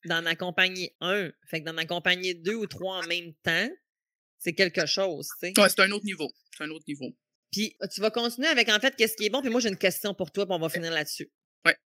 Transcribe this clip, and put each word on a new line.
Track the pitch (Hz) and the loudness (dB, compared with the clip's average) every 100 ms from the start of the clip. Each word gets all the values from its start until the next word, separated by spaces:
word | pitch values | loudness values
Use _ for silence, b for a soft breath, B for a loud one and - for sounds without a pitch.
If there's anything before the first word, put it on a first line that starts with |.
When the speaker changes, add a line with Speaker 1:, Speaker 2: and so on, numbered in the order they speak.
| 175 | 0
Speaker 1:
d'en | 165 170 | -2 0
accompagner | 165 180 175 185 185 180 _ | -2 -2 2 0 0 -10 _
un. | 170 202 170 - _ | -2 -2 -2 -8 _
Fait | 165 | -8
que | 151 | -6
d'en | 165 | -6
accompagner | 160 175 180 180 185 175 | -4 0 2 2 0 -4
deux | 165 | -4
ou | 226 202 | -4 -4
trois | - 185 185 | -6 -6 -6
en | 170 | -4
même | 175 170 156 | -4 -4 -6
temps, | - 170 226 370 _ _ _ _ _ _ | 0 0 0 -6 _ _ _ _ _ _
c'est | - | -6
quelque | 170 190 - 151 | 2 2 2 0
chose, | - 196 147 143 - | 0 -2 -2 -8 -8
tu | 175 | 0
sais. | 196 | 6
Speaker 2:
Ouais, | 196 | 6
c'est | - | 6
un | 190 | 4
autre | 208 208 | 4 -6
niveau. | 175 143 - _ - | -6 -6 -8 _ -10
C'est | |
un | 151 | -10
autre | 156 - | -10 -10
niveau. | 143 127 - _ _ _ | -10 -10 -12 _ _ _
Speaker 1:
Puis, | 190 220 _ - | -6 -6 _ -10
tu | - | -2
vas | 214 | -2
continuer | 226 233 240 302 | 0 -4 0 0
avec, | 277 214 | 4 4
en | 214 | 4
fait, | 262 - | 4 2
qu'est-ce | 220 220 | 0 2
qui | 214 | 0
est | |
bon. | 247 | 0
Puis | 269 | 2
moi, | 233 | 2
j'ai | 233 | 2
une | 190 | 2
question | 190 175 208 | 2 2 -4
pour | 190 180 | -4 -4
toi, | - 196 | -2 -2
puis | |
on | 180 | 0
va | 160 | -2
Speaker 2:
Ouais. | |
Speaker 1:
finir | 170 165 | -2 -2
là-dessus. | 165 151 - 147 _ _ _ 165 | -2 -4 -8 -12 _ _ _ 0
Speaker 2:
Ouais. | - | 0